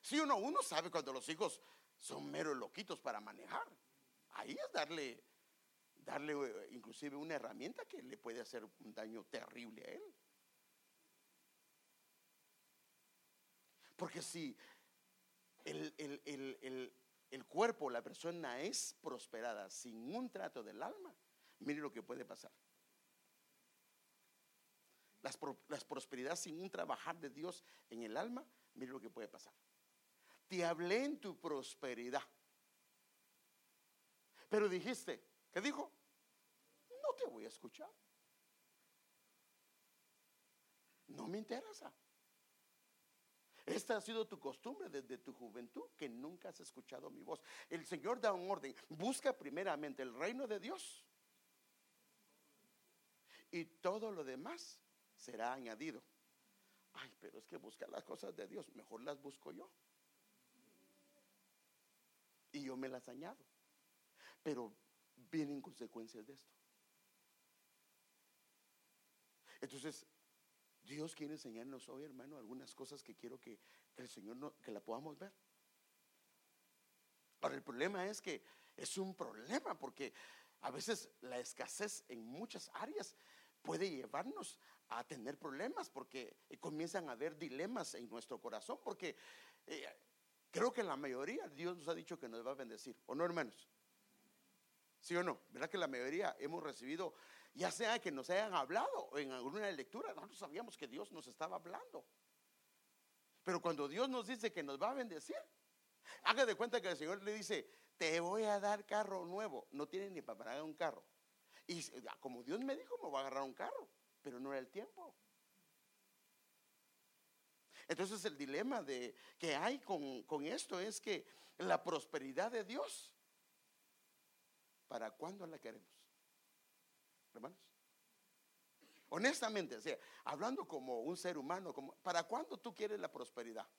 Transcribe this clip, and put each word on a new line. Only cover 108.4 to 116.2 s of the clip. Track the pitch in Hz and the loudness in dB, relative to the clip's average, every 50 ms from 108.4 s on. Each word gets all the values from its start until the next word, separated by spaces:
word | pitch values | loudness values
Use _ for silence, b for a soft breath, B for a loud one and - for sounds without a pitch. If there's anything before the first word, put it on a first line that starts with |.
| 220 | 8
a | 214 208 202 | 8 6 6
dar | 202 202 208 202 202 | 8 6 4 4 4
carro | - 202 208 214 196 196 185 175 | 2 4 4 4 4 2 0 0
nuevo". | 170 180 202 220 202 139 117 - - | 0 0 0 0 0 0 -4 -6 -4
No | - 139 147 143 | -2 -2 -2 0
tiene | - 190 196 202 | 0 -2 -2 -2
ni | 190 156 | -4 -6
para | - - 107 98 | -4 -4 -6 -4
pagar | 92 110 123 143 | -4 -2 -2 -2
un | 156 156 151 | -2 -4 -2
carro. | - 175 156 - - - - _ _ _ _ _ _ B B B B B | 2 2 2 2 0 -12 -16 _ _ _ _ _ _ B B B B B
Y | - 180 170 | -2 -2 -2
s-, | 139 - - 127 120 104 | -2 -4 -6 -6 -6 -6
"Ah, | - - | -8 -6
como | - 135 123 120 | -6 -6 -6 -4
Dios | 120 127 165 226 | -2 -2 0 0
me | 262 269 269 | 2 0 0
dijo, | 311 - - 494 466 | -2 -2 -4 -4 -2
me | - 165 | -2 0
voy | 139 135 | 2 2
a | |
agarrar | - 135 131 - - | 2 2 2 0 0
un | 135 120 | 0 0
carro", | - - - 554 523 370 - _ _ _ _ _ _ | -2 -2 0 0 -4 -8 -8 _ _ _ _ _ _
pero | _ 143 123 123 | _ -6 -4 -2
no | 131 139 | -2 0
era | 139 135 | 0 0
el | 127 123 | -2 -2
tiempo. | - 196 220 - - - 349 294 - _ _ _ _ _ _ _ _ _ _ _ _ _ _ _ _ _ _ _ _ _ | -6 -6 -6 -6 -10 -12 -14 -14 -14 _ _ _ _ _ _ _ _ _ _ _ _ _ _ _ _ _ _ _ _ _